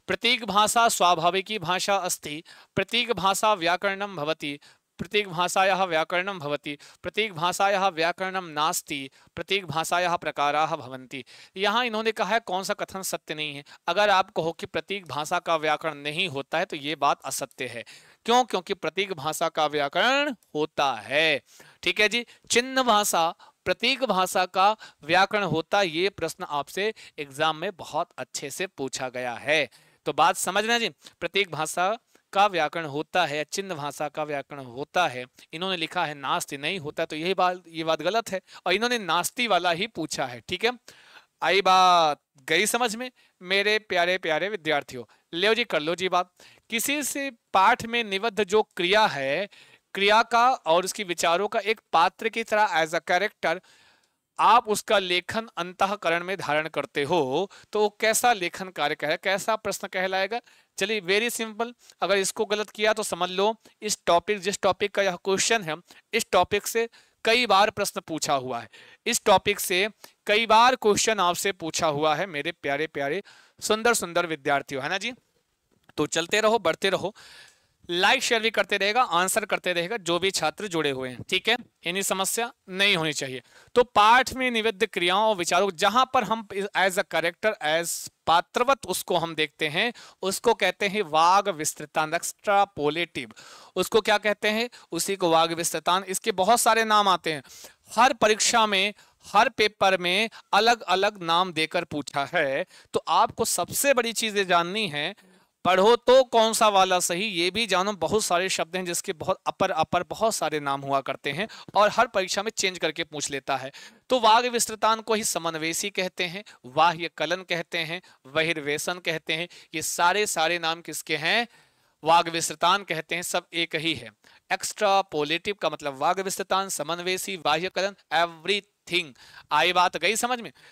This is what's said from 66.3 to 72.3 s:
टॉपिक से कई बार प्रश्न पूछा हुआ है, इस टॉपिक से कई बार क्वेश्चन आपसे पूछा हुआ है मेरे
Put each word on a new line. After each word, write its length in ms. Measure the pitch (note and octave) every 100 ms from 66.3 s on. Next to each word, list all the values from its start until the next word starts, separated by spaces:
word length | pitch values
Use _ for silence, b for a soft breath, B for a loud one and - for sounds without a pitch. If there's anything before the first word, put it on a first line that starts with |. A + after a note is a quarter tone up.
टॉपिक 340 | G3 F3+ G3+ -
से 220 | A3+ A#3 _ b b
कई 220 | - A#3 A#3+
बार 240 | G3 G#3+
प्रश्न 300 | G#3 G3+ -
पूछा 340 | - D#3+ -
हुआ 260 | C#3+ B2+ A#2
है, 80 | A2+ B B B -
इस 160 | A#3
टॉपिक 360 | - F#3+ G#3 G3+
से 280 | - F#3 G#3+ - B B -
कई 200 | G#3 A3+
बार 300 | A3 A#3+ B3+
क्वेश्चन 440 | A3 G3 - G#3+
आपसे 320 | F3+ F3 G3+
पूछा 340 | G3 D#3+ - E3
हुआ 280 | C#3+ D#3
है 120 | D3
मेरे 260 | G3